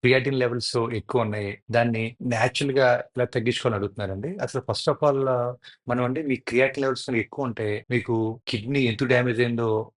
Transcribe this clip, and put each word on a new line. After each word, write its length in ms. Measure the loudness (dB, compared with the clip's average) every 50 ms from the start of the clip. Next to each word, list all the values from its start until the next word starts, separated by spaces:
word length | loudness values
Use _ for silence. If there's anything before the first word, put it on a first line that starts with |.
| 4
క్రియాటిన్ 360 | 6 4 4 4 0 0 0 0
లెవెల్స్ 320 | 0 0 -2 -4 -2 -2 -2 -2 0 -2 -4
ఎక్కువ 260 | -6 _ 0 0 0
ఉన్నాయి. 260 | 0 -2 -4 -4 -6 -8 -10 _ _
దాన్ని 320 | 2 2 2 4 2 0 -2 -4 -6 _ -4 -2 0
నేచురల్‌గా 560 | 2 0 0 0 0 -2 0 2 4 4 6 4 4 0 -6 _
ఎలా 120 | -2 -2 -2 0
తగ్గించుకోవాలని 440 | -2 0 0 -2 0 0 0 0 0
అడుగుతున్నారండి. 520 | -2 -4 -4 -6 -6 -6 -6 -6 -6 -8 -6 -6 -6
అసలు 180 | -4 -4 -6 -4 -4
first 200 | -4 -2 0 0 0
of 60 | 2 2 2
all, 120 | 2 2 2 0 0 0 0 -4 -6 -10 _ -20 -20 _ _ -4
మనం 140 | -2 0 0 0
అండి 160 | 0 -2 -2 -2
మీ 40 | -2 -2 _ -2
క్రియాటిన్ 340 | 2 2 2 2 2 0 0
లెవెల్స్ 200 | 0 -2 -2 -4 -2
కనుక 140 | -2 -2 -2
ఎక్కువ 240 | -4 -4 -6 -6 -6
ఉంటే 200 | -4 -4 -4 -4 -4 -4 -4 _ -2
మీకు 240 | -2 0 0 0 0 0 -2 -4 -6 _ -6
కిడ్నీ 360 | -6 -4 -4 -2 0 0 2 2
ఎంత 120 | 0 0 2 4 4
డ్యామేజ్ 280 | 4 4 2 2 0 0
అయిందో 240 | 0 0 0 0 0 0 0 -2 -4 _ _